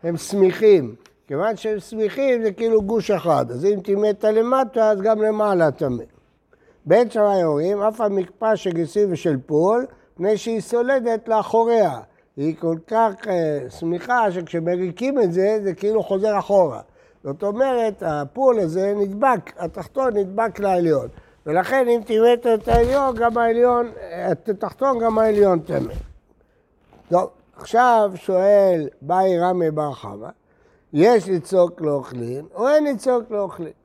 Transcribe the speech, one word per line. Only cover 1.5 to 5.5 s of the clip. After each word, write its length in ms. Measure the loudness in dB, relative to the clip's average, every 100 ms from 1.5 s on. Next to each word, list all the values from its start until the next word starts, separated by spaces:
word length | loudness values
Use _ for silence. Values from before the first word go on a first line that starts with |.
| -4
שהם 240 | -6 -6
סמיכים, 640 | -8 -4 -4 0 0 0
זה 100 | -2
כאילו 300 | -2 2 2
גוש 280 | 2 -2 0
אחד. 400 | -2 2 0 0
אז 140 | -2
אם 160 | -2 -2
טימאת 440 | -2 0 0 0
למטה, 640 | 0 2 2 0 0 0 2
אז 100 | 2
גם 220 | 0 2
למעלה 480 | 0 0 0